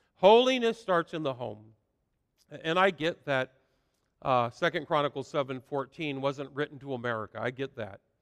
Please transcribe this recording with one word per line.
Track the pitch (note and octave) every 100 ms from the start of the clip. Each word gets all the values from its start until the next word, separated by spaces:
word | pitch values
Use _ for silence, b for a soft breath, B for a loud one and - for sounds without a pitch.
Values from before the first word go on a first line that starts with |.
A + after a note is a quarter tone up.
| _ _
Holiness | F#3 A3+ B3+ C4 A3+ A3+
starts | - F3 E3+ E3+
in |
the | D3
home. | B2 A#2+ G#2+ G#2+ A2 _ _ _ _ _ _ _ D3
And | D#3+ E3+
I | F#3+
get | D3+ D#3 - -
that, | C3+ C3 _ _ _ _ _ _ _
uh, | C#3+ B2+ A#2+
Second | - E3+ E3 C#3+
Chronicles | D#3 C#3+ C#3+ B2
seven | D#3 C3 C3
fourteen | - C#3+ B2+ - D#3 C3+
wasn't | C3+ C#3 C#3
written | C#3 D3 C#3+
to | C#3
America. | B2+ A#2+ A2+ G#2 A2
I | A2+
get | B2+ C3+ -
that. | G#2 G2 _ _